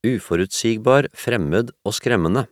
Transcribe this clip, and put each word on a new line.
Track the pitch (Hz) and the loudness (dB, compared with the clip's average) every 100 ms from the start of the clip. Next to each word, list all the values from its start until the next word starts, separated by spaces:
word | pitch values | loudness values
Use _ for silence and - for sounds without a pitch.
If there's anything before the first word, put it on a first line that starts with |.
| 117 | 0
Uforutsigbar, | 117 - 85 92 - 113 110 117 135 135 | -2 -2 -2 -2 -2 -2 0 4 4 2
fremmed | - - 120 73 90 120 _ | -6 -4 -2 0 0 -2 _
og | 98 - | -8 -4
skremmende. | 120 113 82 113 123 | 0 0 2 0 -4